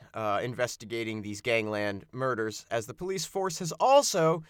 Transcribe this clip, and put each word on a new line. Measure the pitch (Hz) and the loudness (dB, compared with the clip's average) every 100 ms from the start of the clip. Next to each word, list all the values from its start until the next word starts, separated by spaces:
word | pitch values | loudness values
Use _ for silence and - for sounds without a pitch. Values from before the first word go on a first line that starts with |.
| - | -12
uh, | - 107 101 | -4 0 0
investigating | 117 117 120 - 110 113 113 110 | 0 -2 -4 -4 -8 -4 -4 -6
these | 101 101 | -6 -6
gangland | 127 113 107 107 104 98 - | 0 0 2 -2 -2 -4 -8
murders, | 123 131 117 110 104 - | -4 -2 -2 -4 -6 -4
as | 117 110 | -4 -4
the | |
police | 135 180 190 160 | -8 -6 -4 -4
force | 196 190 160 | -4 -4 -4
has | 175 | -8
also | - 233 277 277 190 160 165 156 | 0 6 6 6 4 4 2 -2